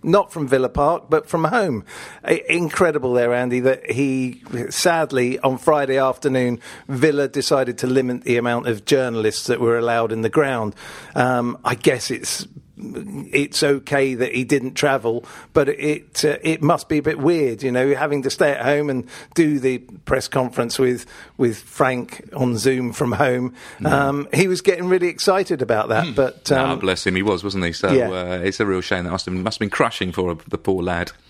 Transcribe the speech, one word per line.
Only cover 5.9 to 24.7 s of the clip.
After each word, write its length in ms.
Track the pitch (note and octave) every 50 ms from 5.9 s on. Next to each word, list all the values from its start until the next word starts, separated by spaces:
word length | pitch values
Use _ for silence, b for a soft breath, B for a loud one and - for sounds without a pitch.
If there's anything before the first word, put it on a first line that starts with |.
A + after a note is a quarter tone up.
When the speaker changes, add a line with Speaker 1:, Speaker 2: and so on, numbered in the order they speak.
| C3
Speaker 1:
afternoon, 640 | C3+ C3+ C3 B2+ - - C#3+ C3 C3 B2 B2 A#2+ A2+ B B B B B
Villa 400 | - C3+ B2 C3 D#3+ C#3+ C#3+ C#3+
decided 520 | C3 - C#3+ B2+ - D#3 C3+ C3 A#2+ A#2 -
to 80 | -
limit 380 | B2+ B2+ C3+ B2+ B2 B2 B2 -
the 120 | C3 A#2+
amount 300 | A#2+ A#2+ A#2+ A#2+ A#2+ -
of 180 | B2 A2+ G2+ -
journalists 600 | - D3 C3+ C3 B2 A#2 A2+ G#2+ G#2+ G2+ - -
that 120 | - B2 -
were 200 | A#2+ A#2 A#2 A#2
allowed 320 | A#2 A#2 A#2 A#2 A#2 A2+
in 100 | A#2 A2+
the 80 | A2 A2
ground. 460 | A#2 D#3 D3 C#3 C3 A#2 G#2+ G#2 G2+ B B B B B B B B
Um, 420 | C#3 B2 B2+ B2+ B2 A#2+ A#2+ A#2+ - -
I 80 | B2 B2+
guess 380 | A#2+ - D3+ C3+ A#2+ - -
it's, 340 | B2 - - - - - - - - - - - _
it's 840 | - - - - - C3+ C3 C3 C#3 - - - C#3+ C#3+ D3 - - E3
okay 520 | C#3+ C#3+ C3+ - - D3 C#3 C3+ C3+ B2+
that 200 | A#2 B2+ A#2 -
he 80 | B2 C3
didn't 300 | A#2 D3 C#3 B2 C3 -
travel, 500 | - - C#3+ C3+ C3+ A#2 A#2 A2+ B2 B B B B B B -
but 160 | D#3+ C#3 C3+
it, 560 | D3 - C#3+ D3+ D3+ - - _ - - -
uh, 120 | D3+ D3 - -
it 180 | D#3+ D#3+ D#3
must 280 | D#3 D#3 E3+ D3 - -
be 80 | D#3+
a 40 | D3
bit 160 | C#3+ D#3 D3+
weird, 460 | C#3+ C#3 E3 F3 E3 D3 B2+ A2+ G#2 C3+
you 80 | C3
know, 240 | B2 B2+ C3 C#3 C#3
having 260 | C3 D3 D3 D3 C#3+ C3
to 60 | C3+
stay 220 | - - F3+ D3
at 100 | C#3 -
home 280 | A#2 C3 D3 D3 D3+ D3
and 180 | C3 B2+ A#2+ B B B B B -
do 260 | E3+ E3 D3+ D3 C3+
the 180 | B2 C3 B2+ B2 - - G#2+ E2+ -
press 240 | - C3 C3 -
conference 500 | - - C#3 B2+ A#2+ - - A#2+ A#2 -
with, 280 | - C3 B2+ B2 A#2+ - B B B B B B
with 200 | - C3 A#2 A2
Frank 720 | - - - - - D3 C3 B2+ B2 A#2+ - - - - - -
on 220 | - B2+ B2 A#2
Zoom 340 | G#2+ G2+ C3+ C3 B2+ B2+ A#2+
from 220 | - - C#3+ A#2+ A#2
home. 400 | - D3 C3 B2 B2 B2 B2 B B B B B B
Speaker 2:
Mm. 100 | - -
Speaker 1:
Um, 380 | - C#3 C#3+ C#3 C#3+ C#3 - - -
he 160 | D3+ G3 F#3
was 100 | F3+ F3
getting 300 | - -